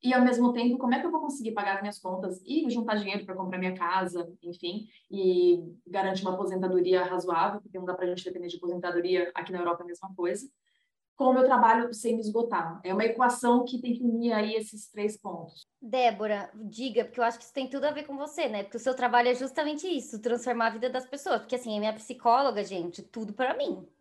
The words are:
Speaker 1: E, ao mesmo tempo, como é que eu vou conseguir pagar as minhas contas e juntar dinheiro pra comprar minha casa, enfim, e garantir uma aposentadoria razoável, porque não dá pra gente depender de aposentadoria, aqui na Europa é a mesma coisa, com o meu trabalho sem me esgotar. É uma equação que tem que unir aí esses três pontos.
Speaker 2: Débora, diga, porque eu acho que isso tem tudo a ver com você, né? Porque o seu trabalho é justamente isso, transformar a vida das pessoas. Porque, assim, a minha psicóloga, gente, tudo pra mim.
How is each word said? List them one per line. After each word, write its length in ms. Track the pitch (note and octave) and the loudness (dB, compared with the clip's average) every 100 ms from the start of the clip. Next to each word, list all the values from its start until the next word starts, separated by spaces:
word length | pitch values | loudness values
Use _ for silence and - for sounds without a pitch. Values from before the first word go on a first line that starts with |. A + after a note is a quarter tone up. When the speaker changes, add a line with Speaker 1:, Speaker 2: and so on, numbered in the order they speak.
Speaker 1:
E, 120 | B3 | 4
ao 80 | B3+ | 6
mesmo 300 | B3 A#3 B3 | 6 6 4
tempo, 260 | A#3+ A#3+ B3 | 4 2 2
como 160 | B3 | 2
é 60 | C4+ | 0
que 60 | F4 | 0
eu 60 | |
vou 100 | D#4+ | -2
conseguir 300 | D4 - A3+ | -4 -6 -6
pagar 240 | A3 G3+ G3 | -4 -2 -2
as 60 | |
minhas 180 | G3+ G#3 | -4 -8
contas 420 | F#3 F#3 G3 F3+ - | -8 -6 -6 -8 -2
e 240 | D4 B3 | -2 0
juntar 260 | A#3+ A3 G#3 | -2 -2 -2
dinheiro 300 | G3 G3 - | -2 -6 -6
pra 100 | F#3 | -8
comprar 220 | F#3 F#3 | -6 -4
minha 160 | F#3 | -4
casa, 560 | F#3 F3 F#3 F#3 F3 E3+ - | -2 -2 0 -2 -4 -8 -10
enfim, 440 | F3 F3 F3 G#3 - _ _ | -14 -10 -8 -8 -10 _ _
e 500 | G3 F#3 F3+ F3+ F3 D#3+ - - | 0 2 6 6 4 2 -16 -6
garantir 360 | G3 F#3+ F#3+ | -2 -2 -2
uma 100 | F#3 | -2
aposentadoria 720 | F#3 F#3 F#3 F#3 F3+ F3+ F#3 | -2 -2 -2 0 2 4 4
razoável, 580 | F3+ F3 F3 E3 G3 G#3 | 4 -2 0 0 0 -2
porque 160 | - F#3 | -10 -10
não 80 | F3+ | -6
dá 80 | |
pra 140 | F#3 F3+ | -4 -4
gente 160 | F3+ | -4
depender 240 | F3+ F3+ F3 | -6 -8 -10
de 100 | - | -8
aposentadoria, 760 | F3 F3+ F3 E3+ F3 F#3 F3 | -6 -4 -2 -2 2 0 0
aqui 180 | - E3+ | -4 -8
na 80 | F3+ | -4
Europa 220 | F3 F3 | -2 -2
é 40 | F3 | -6
a 20 | |
mesma 260 | E3+ F#3+ | -12 -14
coisa, 320 | F#3 F3 G#3 C4+ _ _ _ _ _ _ _ | -4 -4 -4 -8 _ _ _ _ _ _ _
com 100 | B3+ | 4
o 80 | |
meu 120 | B3+ C4 | 6 6
trabalho 480 | A#3+ A#3+ A#3 A#3+ | 8 6 6 2
sem 220 | - A#3 A3+ | -2 -2 0
me 40 | |
esgotar. 640 | G#3 A3 A3+ F#3+ E3 - | 0 0 0 0 -2 -6
É 80 | F3+ | -2
uma 120 | G3+ A3+ | 2 2
equação 580 | - B3 B3 A#3+ B3 | 4 2 4 6 6
que 160 | A#3+ B3 | 4 -4
tem 140 | B3 | -2
que 100 | - | 0
unir 300 | A#3+ A3+ A#3 | 2 2 2
aí 220 | A3 G#3+ A3 | 2 0 -2
esses 340 | G#3+ G#3+ - | -4 -12 -14
três 260 | G#3 G#3 - | -4 -4 -2
pontos. 460 | G3 F3 E3 - - _ | -10 -10 -12 -18 -20 _
Speaker 2:
Débora, 680 | A#3+ B3+ B3 G3 G#3+ G#3 G3+ G#3+ | -4 4 4 4 -2 -2 -4 -12
diga, 500 | G#3+ A3 C4 G#3+ G#3+ | -14 -8 -2 0 -2
porque 140 | - | 0
eu 40 | |
acho 140 | A#3 A#3 | -2 -2
que 80 | - | -10
isso 80 | |
tem 160 | - B3+ | -6 -6
tudo 160 | C4+ C#4 | -2 -2
a 60 | |
ver 120 | C#4+ | -4
com 140 | D4+ C#4 | -8 -8
você, 320 | D4 D#4+ C#4+ | -8 -4 -4
né? 140 | G#3+ | -4
Porque 140 | G3 A#3 | -6 -6
o 40 | |
seu 140 | C4 C4 | -4 0
trabalho 340 | B3+ B3 A#3+ | 2 4 4
é 60 | B3 | 2
justamente 520 | C4 C4 D4+ D4+ F4+ | -2 -2 -2 -2 -4
isso, 320 | D#4 G#3+ A3 | -4 -6 -6
transformar 460 | A3+ A#3+ B3 A#3 A3+ | -2 -2 -2 0 0
a 40 | |
vida 180 | A3 B3 | 0 -4
das 160 | B3 B3+ | -4 -6
pessoas. 340 | C#4+ F#4+ A#3+ | -10 -2 -2
Porque, 160 | G#3+ B3 | 0 -6
assim, 220 | B3 G#3+ | -4 -2
a 20 | |
minha 140 | G#3+ | -2
psicóloga, 680 | G#3+ - B3 A#3+ A#3+ C#4 G#3 | -4 -10 -2 4 6 4 0
gente, 400 | G3+ F#3+ F3 - | -4 -4 -6 -8
tudo 280 | - - G#3+ | -12 -10 -8
pra 240 | G#3 B3+ A4 | -2 -2 0
mim. 320 | C5+ F#3+ - _ | -4 -6 -10 _